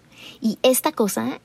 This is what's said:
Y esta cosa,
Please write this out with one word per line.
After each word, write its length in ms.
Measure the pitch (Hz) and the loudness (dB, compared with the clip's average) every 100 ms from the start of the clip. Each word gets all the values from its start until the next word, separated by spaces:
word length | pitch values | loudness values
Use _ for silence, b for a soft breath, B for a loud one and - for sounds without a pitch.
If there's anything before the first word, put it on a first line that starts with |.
| B B B B | B B B B
Y 180 | 220 - | -4 2
esta 300 | 254 254 311 | 2 4 0
cosa, 480 | 302 208 226 233 - | 0 -2 -2 -6 -8